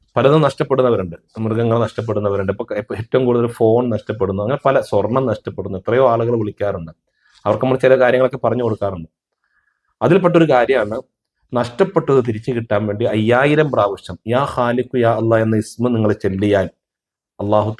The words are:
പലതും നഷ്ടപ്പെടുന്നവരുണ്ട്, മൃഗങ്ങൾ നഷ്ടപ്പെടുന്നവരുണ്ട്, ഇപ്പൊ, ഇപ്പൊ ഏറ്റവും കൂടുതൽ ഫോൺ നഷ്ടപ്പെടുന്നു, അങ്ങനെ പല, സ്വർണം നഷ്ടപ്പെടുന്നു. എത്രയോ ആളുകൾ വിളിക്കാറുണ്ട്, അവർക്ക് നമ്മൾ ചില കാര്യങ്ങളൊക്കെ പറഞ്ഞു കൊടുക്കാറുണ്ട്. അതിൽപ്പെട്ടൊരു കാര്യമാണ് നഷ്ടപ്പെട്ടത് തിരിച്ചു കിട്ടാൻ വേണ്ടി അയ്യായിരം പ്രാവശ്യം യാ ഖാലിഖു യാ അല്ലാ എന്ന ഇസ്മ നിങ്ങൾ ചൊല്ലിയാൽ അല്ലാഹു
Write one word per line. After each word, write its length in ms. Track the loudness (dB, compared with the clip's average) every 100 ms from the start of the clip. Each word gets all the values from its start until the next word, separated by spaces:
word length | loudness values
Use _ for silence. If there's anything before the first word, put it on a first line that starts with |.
| _ 0
പലതും 260 | 4 4
നഷ്ടപ്പെടുന്നവരുണ്ട്, 760 | 2 0 0 2 2 0 -2 -10 _ -8
മൃഗങ്ങൾ 400 | -4 -2 0 0
നഷ്ടപ്പെടുന്നവരുണ്ട്, 720 | -2 -4 -6 -2 -2 -2 -2
ഇപ്പൊ, 140 | -4 -4 -6
ഇപ്പൊ 200 | -6 -8
ഏറ്റവും 300 | -2 0 2
കൂടുതൽ 220 | 0 -2
ഫോൺ 420 | 0 2 2 0
നഷ്ടപ്പെടുന്നു, 540 | -4 -6 -4 -4 -2
അങ്ങനെ 160 | -4 -2 0
പല, 140 | 0
സ്വർണം 460 | 0 -2 0 -2 -2
നഷ്ടപ്പെടുന്നു. 520 | -4 -8 -10 -10 -8
എത്രയോ 320 | -2 2 2
ആളുകൾ 260 | 2 0 -2
വിളിക്കാറുണ്ട്, 520 | -4 -6 -6 -6 -12 -18 _ _ _ _ -2
അവർക്ക് 200 | 0 0
നമ്മൾ 120 | 2
ചില 180 | 4 4
കാര്യങ്ങളൊക്കെ 440 | 4 2 0 0
പറഞ്ഞു 200 | -2 -2
കൊടുക്കാറുണ്ട്. 460 | -2 -4 -6 -8 -12 _ _ _ _ _ _ _ _ _
അതിൽപ്പെട്ടൊരു 500 | 2 4 4 4 4
കാര്യമാണ് 500 | 4 2 0 -2 -6 -10 _ _ _ _
നഷ്ടപ്പെട്ടത് 680 | -4 -4 -2 0 0 2 2 2
തിരിച്ചു 240 | -4 -4
കിട്ടാൻ 360 | -6 -2 -2 -2
വേണ്ടി 180 | -2 -2
അയ്യായിരം 640 | 0 2 2 2 2 0
പ്രാവശ്യം 460 | 0 0 -2 -12 -12 -4
യാ 200 | -2 -2 -2
ഖാലിഖു 420 | -2 -2 -2 0
യാ 140 | 2
അല്ലാ 240 | 2 2 2
എന്ന 180 | 2 0
ഇസ്മ 340 | -2 -4 -2
നിങ്ങൾ 240 | 2 0
ചൊല്ലിയാൽ 560 | 0 -2 -2 2 2 0 -8 _ _ _ _ _ -10
അല്ലാഹു 360 | -2 0 0